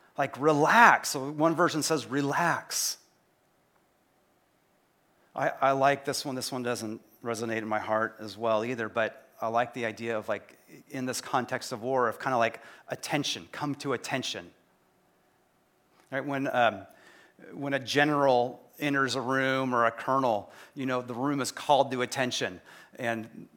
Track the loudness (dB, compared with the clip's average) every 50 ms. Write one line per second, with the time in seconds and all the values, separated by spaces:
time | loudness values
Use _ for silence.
0 | _ _ -4 -4 -4 -4 -2 2 4 4 6 6 6 6 8 10 10 10 8 6
1 | 2 -2 -4 -4 -6 -6 -2 2 2 2 4 4 2 2 2 0 0 0 0 -2
2 | -2 -2 -2 -2 0 0 0 0 0 0 0 -2 -4 -6 -6 -4 -4 -4 -6 -8
3 | _ _ _ _ _ _ _ _ _ _ _ _ _ _ _ _ _ _ _ _
4 | _ _ _ _ _ _ _ _ _ _ _ _ _ _ _ _ _ _ _ _
5 | _ _ _ _ _ _ -6 -2 -2 -2 0 2 2 4 4 6 4 4 4 2
6 | -2 -4 -6 -4 -4 -6 -6 -6 -6 -6 -6 -4 -2 -4 -4 -4 -4 -8 -8 -10
7 | _ _ _ _ -6 -6 -4 -4 -4 -4 -4 -4 -2 -2 -4 -4 -2 0 0 0
8 | 0 -2 -4 -10 -14 -14 -10 -4 0 0 2 2 0 -2 -4 -6 -6 -4 0 0
9 | 0 -2 -2 -8 -20 -20 _ -6 -6 -2 0 0 0 -2 -4 -6 -6 -6 -6 -6
10 | -6 -4 -4 -4 -4 -4 -6 -6 -6 -16 -20 _ _ _ -20 -20 -20 -12 -8 -6
11 | -6 -4 -6 -6 -6 -2 -2 -2 -2 -2 -6 -6 -6 -8 -10 -8 -4 -2 0 2
12 | 2 0 0 -2 -4 0 2 2 2 2 0 -4 -18 -18 -20 -18 -12 -12 -12 -10
13 | -6 -2 -2 -2 -2 -2 -4 -6 -10 -12 -10 -6 -4 -4 -4 -4 -4 -4 -4 -4
14 | -4 -4 -6 -4 -4 -6 -8 -8 -12 -14 -20 _ _ _ _ _ _ _ _ _
15 | _ _ _ _ _ _ _ _ _ _ _ _ _ _ _ _ _ _ _ _
16 | _ -8 -8 -6 -4 -4 -4 -4 -4 -2 2 4 4 4 2 0 -10 -16 -20 -20
17 | -20 -20 -20 -20 -20 _ _ _ -20 -18 -12 -8 -6 -2 -2 -4 -2 0 2 4
18 | 4 4 4 4 6 6 6 4 2 0 -4 -12 -20 -20 _ -6 -2 -2 0 0
19 | 0 0 -2 -2 -2 0 0 0 2 2 0 0 0 0 2 4 4 4 2 0
20 | -2 0 2 2 4 2 0 0 -2 -8 -18 -20 -20 -18 -12 -8 -4 -2 -2 -2
21 | -4 -6 -6 -2 -2 -2 0 -2 -2 -4 -6 -6 0 2 4 4 4 2 2 -2
22 | -2 -2 -2 -2 -2 -2 -2 -4 -4 -6 -6 -10 -18 -20 -20 -20 -20 -20 -12 -8
23 | -4 -4 -4 -4 -8 -12 -14 -18 -20 -20 _